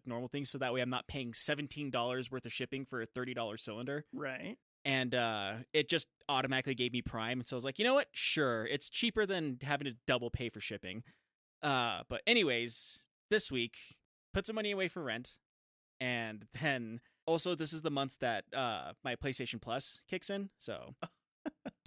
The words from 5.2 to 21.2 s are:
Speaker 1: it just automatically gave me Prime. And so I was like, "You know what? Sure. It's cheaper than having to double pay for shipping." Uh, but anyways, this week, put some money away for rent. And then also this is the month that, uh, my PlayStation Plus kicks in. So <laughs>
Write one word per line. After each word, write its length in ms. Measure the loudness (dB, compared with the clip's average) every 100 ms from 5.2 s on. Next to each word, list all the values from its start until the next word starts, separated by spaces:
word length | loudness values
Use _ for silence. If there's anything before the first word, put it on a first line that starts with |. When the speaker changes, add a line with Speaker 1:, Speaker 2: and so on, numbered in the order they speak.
| 2 0 -2 -4 0
Speaker 1:
it 140 | 2 4
just 180 | 2 0 _ -2
automatically 460 | 0 2 2 2 0
gave 160 | 0
me 100 | 0
Prime. 380 | -2 -2 -2 -2
And 80 | -2
so 80 | -2
I 20 |
was 80 | -2
like, 120 | 2
"You 60 | 4
know 80 |
what? 140 | 6 4
Sure. 520 | 0 2 4 4 2 0
It's 240 | -2 -2
cheaper 360 | 0 2 2 2
than 320 | 2 0 -2
having 240 | -2 -2 -2
to 100 | -4 0
double 220 | 2 2
pay 180 | -2 -4
for 100 | -4
shipping." 440 | -6 -6 -6 -8 -10 -16 _ _ _ _
Uh, 420 | 2 2 2 -2 -4
but 120 | 0 4
anyways, 720 | 6 6 4 0 -2 -2 -8 _ _ 0
this 200 | 4 4
week, 260 | 2 -2 -6 -16 -18 _ _ _
put 120 | -2 0
some 80 | 0
money 160 | 0
away 160 | 0 0
for 140 | -2
rent. 340 | -2 -2 -6 -14 _ _ _ _ _ -4
And 460 | 0 0 -2 -6 -10 -2
then 380 | 0 0 -2 -8 -12 _ 2
also 300 | 4 4 2
this 180 | 2
is 80 | 2
the 80 | 0
month 280 | 0 0 0
that, 260 | -2 -2 -4
uh, 400 | -4 -2 -2 -6 -8
my 120 | -4 -2
PlayStation 460 | -2 -2 -2 -6
Plus 400 | -4 0 0 -2 -4
kicks 220 | -2 0
in. 200 | 0 -4 -8
So 360 | -8 -8 -10 -12
<laughs> 440 | -12 _